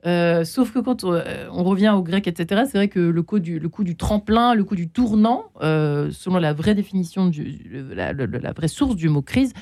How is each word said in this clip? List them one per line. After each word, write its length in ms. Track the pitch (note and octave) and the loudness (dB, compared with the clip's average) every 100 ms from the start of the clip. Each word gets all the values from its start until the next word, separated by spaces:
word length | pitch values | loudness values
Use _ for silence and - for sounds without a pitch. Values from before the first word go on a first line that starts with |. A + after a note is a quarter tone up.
| E3+ | 0
Euh, 400 | F3 E3+ E3+ E3 | 2 2 2 0
sauf 260 | - A#3+ | 0 0
que 80 | B3+ | 0
quand 240 | A#3 B3 | -2 -2
on, 80 | F#3+ | 0
euh, 380 | F3 - E3+ B2+ | -2 -2 -10 -10
on 140 | E3+ F3+ | -2 0
revient 240 | G3 G#3+ | 4 4
au 80 | G3+ | 4
grec, 240 | E3+ F#3+ G3+ | 2 0 -2
et 40 | F3 | -4
cetera, 280 | E3+ G3+ C4+ | -2 0 0
c'est 120 | G3+ | 2
vrai 100 | G3+ | 0
que 140 | F#3+ | 2
le 220 | F3 E3+ | 2 2
coup 160 | E3 G#3+ | 0 -2
du, 200 | E3 E3 | -2 -4
le 80 | D#3+ | -6
coup 160 | - | -4
du 140 | G3 E3 | -4 -2
tremplin, 560 | - G#3 G#3 A3 A#3+ | 0 0 2 2 4
le 100 | A#3 | 2
coup 140 | G3 F#3+ | 0 -2
du 100 | E3+ | -4
tournant, 560 | - B3 G#3+ G#3+ C4+ A4 - | 0 2 4 4 2 -4 -6
euh, 480 | D#3 D#3 D3+ D3 D3 | -2 0 0 0 -4
selon 240 | C#3+ - F3+ | -6 -2 0
la 160 | D#3+ | 0
vraie 220 | D3+ D#3+ G#3 | 0 0 0
définition, 500 | G3 F#3+ E3+ - F#3 | 0 -2 -4 0 0
du, 320 | D3+ - - - | 0 -6 -10 -14
le, 240 | C#3 C3+ | -14 -12
la, 200 | F#2+ E2+ | -6 -4
le, 120 | C3+ A#2+ | -2 -4
la 280 | B2 - | -4 -6
vraie 160 | - D#3+ | -4 -4
source 260 | - C#4 G#3 | 0 0 2
du 140 | D#3+ | 2
mot 120 | D3 | 0
crise, 300 | C#3 - C4 - | 0 0 0 -2